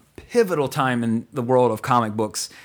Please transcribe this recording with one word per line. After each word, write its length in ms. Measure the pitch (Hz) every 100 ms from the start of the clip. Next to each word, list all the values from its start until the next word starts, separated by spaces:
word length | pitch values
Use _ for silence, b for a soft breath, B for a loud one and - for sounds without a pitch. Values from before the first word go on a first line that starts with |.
| _ -
pivotal 520 | - 240 202 156 131
time 360 | 151 131 120
in 240 | 117 113 -
the 80 | 135
world 300 | 120 127 123
of 100 | 107
comic 320 | - 123 110
books. 360 | 107 110 - - B